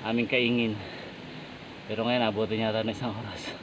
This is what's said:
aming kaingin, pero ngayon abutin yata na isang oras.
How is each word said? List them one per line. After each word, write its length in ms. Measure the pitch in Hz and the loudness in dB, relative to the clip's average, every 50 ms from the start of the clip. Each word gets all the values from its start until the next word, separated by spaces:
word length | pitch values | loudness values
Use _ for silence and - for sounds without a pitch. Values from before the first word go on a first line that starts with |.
| - | 0
aming 240 | 107 117 120 117 - | 2 2 2 2 4
kaingin, 480 | 135 127 123 117 120 120 117 110 107 104 98 - - - - - - - - - - - - - - - - - - - - - | 4 4 6 6 4 4 2 2 0 -2 -6 -10 -10 -10 -12 -12 -12 -12 -14 -12 -12 -12 -12 -14 -14 -14 -14 -14 -14 -14 -8 -6
pero 160 | 110 104 110 | -2 0 2
ngayon 240 | 120 123 123 117 110 | 4 4 4 4 4
abutin 320 | 101 104 110 95 110 110 | 4 2 2 2 2 2
yata 240 | 113 110 107 110 110 | 2 2 2 2 0
na 80 | 113 | 0
isang 240 | 107 - 127 117 101 | -2 -2 -4 -4 -4
oras. 400 | 107 110 104 - - - - - - | -4 -6 -8 -8 -8 -10 -10 -10 -12